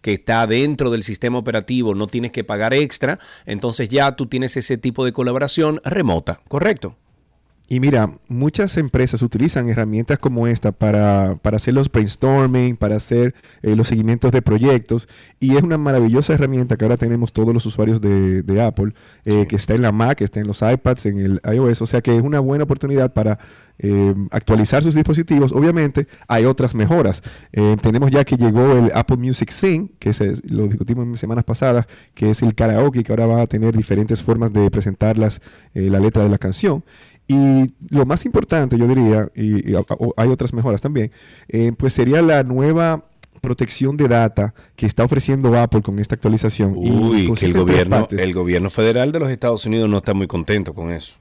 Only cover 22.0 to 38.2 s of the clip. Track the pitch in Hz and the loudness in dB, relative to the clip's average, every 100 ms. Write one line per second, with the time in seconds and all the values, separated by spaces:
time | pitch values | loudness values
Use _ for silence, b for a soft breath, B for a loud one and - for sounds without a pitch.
22 | 117 117 135 147 131 143 147 143 139 139 | 2 2 2 0 0 -2 -2 -2 0 0
23 | 127 - 107 107 B B B _ 101 101 | 0 0 -2 -2 B B B _ -2 2
24 | 98 98 98 107 - 110 107 135 160 151 | 2 0 -4 -4 0 0 2 0 2 2
25 | 156 156 165 143 135 143 160 170 147 143 | 2 0 2 2 2 2 2 2 0 -2
26 | 139 B - 117 117 131 127 120 107 170 | -6 B -2 2 2 2 -2 0 2 2
27 | 113 92 B B B - 104 107 113 110 | 2 -2 B B B 0 2 4 2 2
28 | 139 135 143 127 117 110 131 127 117 - | 2 2 2 2 2 4 4 4 4 2
29 | - 127 127 123 113 - 190 165 107 _ | 0 0 -2 -4 -6 -2 0 0 -4 _
30 | 98 113 101 - - 107 104 104 - 123 | -4 -2 -2 -4 -6 -2 -2 -2 -4 -4
31 | 120 117 104 117 - 117 135 120 117 B | -4 -6 -4 -4 -2 -2 0 0 -2 B
32 | B - 107 107 120 107 110 110 139 127 | B -4 -2 2 0 2 0 2 2 0
33 | 110 113 117 117 117 110 113 110 110 101 | -2 0 2 2 0 0 0 0 0 -2
34 | 107 113 - 113 113 104 101 101 98 95 | 0 -2 0 0 0 2 2 0 -4 -2
35 | 107 110 107 - B B B - 95 98 | 0 2 0 -2 B B B -4 0 2
36 | 107 113 104 101 95 95 202 147 - b | 2 2 2 0 -2 -2 -2 -2 -6 b
37 | b b - 139 139 135 131 _ - 143 | b b 0 2 4 4 2 _ -2 0
38 | 127 165 | 2 0